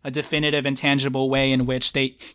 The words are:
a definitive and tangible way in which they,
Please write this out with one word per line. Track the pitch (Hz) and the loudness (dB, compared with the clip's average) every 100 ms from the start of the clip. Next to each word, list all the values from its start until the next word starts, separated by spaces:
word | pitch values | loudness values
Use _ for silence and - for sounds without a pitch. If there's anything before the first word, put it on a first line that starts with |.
a | 139 | -6
definitive | 139 143 151 151 147 | -4 -2 0 0 0
and | 139 135 | 0 -2
tangible | 147 139 135 131 135 | 0 2 0 0 0
way | 135 135 | 2 2
in | 131 127 | 2 0
which | 127 - | 0 0
they, | 139 131 - - | 0 -2 -4 -16